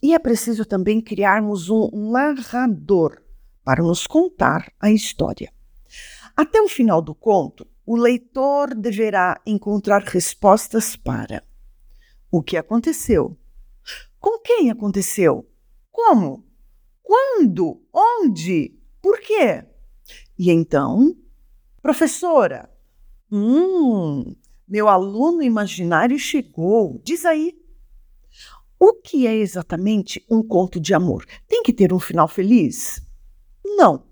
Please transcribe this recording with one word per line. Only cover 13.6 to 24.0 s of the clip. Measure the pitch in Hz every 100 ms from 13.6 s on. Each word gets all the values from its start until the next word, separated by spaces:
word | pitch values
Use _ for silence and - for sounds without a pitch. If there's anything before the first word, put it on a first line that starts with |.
| - - - - - _
com | 403 453
quem | - 480 277
aconteceu, | 226 208 190 180 - 170 135 - _ _ _ _
como, | - 466 262 160 135 _ _ _ _ _ _
quando, | - 453 539 466 262 170 165 - _
onde, | - 440 480 330 175 165 175 - _ _ _
por | 381 440
quê. | - 427 262 156 - _ - _ - - - -
E | 180
então, | 165 160 147 135 170 285 359 - _ _ _ _ _
professora, | - 277 320 - 359 311 185 131 - _ _ _ - - _
hum, | 208 214 277 370 370 277 214